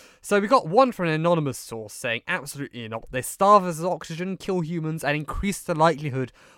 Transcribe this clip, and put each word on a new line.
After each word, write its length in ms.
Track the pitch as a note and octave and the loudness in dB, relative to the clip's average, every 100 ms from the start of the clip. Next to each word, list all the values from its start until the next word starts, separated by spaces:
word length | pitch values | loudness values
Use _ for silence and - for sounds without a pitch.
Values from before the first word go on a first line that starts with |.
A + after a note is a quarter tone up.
| - _ | -20 _
So 200 | - G#3 | 0 0
we 60 | G#3 | 4
got 200 | C4 D#3+ | 4 4
one 240 | G#3 C4 | 4 4
from 140 | - E3+ | 2 -2
an 60 | |
anonymous 440 | D#3 E3+ E3+ C#3 A#2 | 0 2 2 0 -6
source 360 | - A2+ G#2+ | -10 -12 -12
saying, 280 | - B2 A#2 - | -8 -4 -4 -4
"Absolutely 580 | F3 C#3 C3+ C3+ A#2+ A2+ | -6 -6 -12 -12 -10 -10
not. 160 | A2+ - | -10 -8
They 120 | B2+ | -8
starve 420 | - - G3 G#3 | -8 2 6 8
us 140 | F3+ D#3 | 6 -2
of 80 | F3+ | -4
oxygen, 500 | D#3+ - E3 F#3 F#3 | -4 -8 -8 -8 -6
kill 240 | - F#3 | -4 -4
humans, 420 | D#3 E3+ D#3 D#3+ | -2 -4 -4 -4
and 120 | C#3 D3 | -2 -2
increase 440 | D3 - G3+ - | -4 -4 -4 -4
the 120 | - | -4
likelihood 580 | D#3+ E3 D3 D3+ C3 B2+ - _ | 2 4 2 -4 -4 -6 -10 _